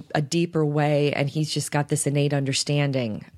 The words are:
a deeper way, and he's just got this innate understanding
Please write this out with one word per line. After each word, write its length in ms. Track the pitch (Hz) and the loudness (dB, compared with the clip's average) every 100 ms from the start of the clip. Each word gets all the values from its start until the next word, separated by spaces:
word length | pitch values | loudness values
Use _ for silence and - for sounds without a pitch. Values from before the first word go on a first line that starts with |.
| - 156 | -2 -2
a 60 | |
deeper 440 | 147 170 170 165 151 | 0 0 0 0 0
way, 480 | 151 147 147 147 | 2 2 2 2
and 160 | - 143 | 0 -2
he's 240 | 156 151 | 0 -2
just 180 | 151 - | -2 -2
got 160 | 147 147 | -2 0
this 160 | 147 147 | 0 0
innate 280 | 143 143 | 2 2
understanding 920 | 143 135 131 - 147 143 135 117 101 - | 0 0 -2 0 0 2 0 -2 -6 -10